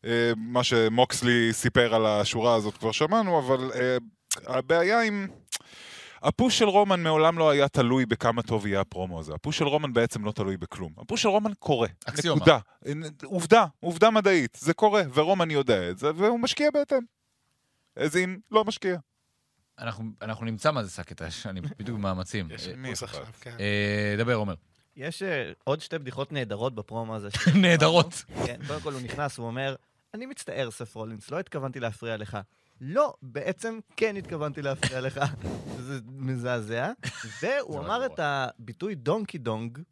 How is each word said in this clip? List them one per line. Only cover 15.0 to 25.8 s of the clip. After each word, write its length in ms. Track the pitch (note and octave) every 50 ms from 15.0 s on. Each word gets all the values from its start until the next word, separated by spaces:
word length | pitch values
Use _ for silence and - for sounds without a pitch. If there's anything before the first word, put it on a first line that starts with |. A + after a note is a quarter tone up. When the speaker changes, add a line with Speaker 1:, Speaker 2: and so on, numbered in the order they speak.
| F#3 C#3+ B2+
Speaker 1:
ורומן 380 | C#3+ D3+ E3 G3 F#3 F3 E3
יודע 380 | D#3 C#3+ C3+ B2 A2+ F#2+ F2+ F2
את 80 | F2+ F#2+
זה, 140 | A2+ D3 D#3
והוא 240 | D#3+ F#3+ G#3+ A#3+ A#3+
משקיע 320 | A#3 B3+ - - D4 D4+
בהתאם. 280 | C#4+ D4 C#4+ _ C#4+ C4 A#3+ - _ _ _ _ _ _ _ _ _ _ _ _ _ _ _ _ _
אז 220 | - C3 D#3 D3 F3+
אם 200 | F#3 F3+ F#3 F#3 A3 _
לא 140 | - A3 A3
משקיע. 320 | G3+ A3 - - F#3+ F3+ F3 C#3+ _ _ _ _ _ _ _ _ _ _ _ _ _ _ -
Speaker 2:
אנחנו, 240 | A#2 A#2 A2+ G2 A2+ A2+ G#2 _
אנחנו 240 | - A2 A2 G#2+ A#2
נמצא 260 | A2+ A2 G2+ - D3+
מה 120 | D3+ C#3 A2
זה 60 | F#2+
סאקט 320 | - - E2+ - - -
אש, 240 | - E2 E2+ - - G#2+
אני 140 | F#2+ F#2
בדיוק 360 | F2 D3 - _ G#2+ G2 A#2+ A2
במאמצים. 500 | G2+ G2 F#2+ F#2 F#2 - - G#2+ F#2 D#2
Speaker 1:
יש 160 | - - - F#2
Speaker 2:
אה, 80 | F2
Speaker 1:
מי 140 | - C3 B2+
Speaker 3:
פוס 140 | A#2+ - B2+
Speaker 1:
אכפת? 160 | A2+ - -
Speaker 3:
עכשיו, 140 | C2+ A2+ - -
כן. 140 | - B2 A#2 A#2
Speaker 2:
אה, 560 | G2+ G2+ G2+ G#2 G#2 G#2 G#2 G#2 G#2 G#2 G#2 G#2
דבר, 160 | A#2 A#2 B2
עומר. 200 | A2 G#2+ G2+ F2+ D#2 _ _ _ _ _ _ _
Speaker 4:
יש, 280 | - C3 D#3 E3+ - G3
אה, 280 | F#3+ F3 C#3+ A#2+ D#2 E2 _ _
עוד 180 | - C#3 D#3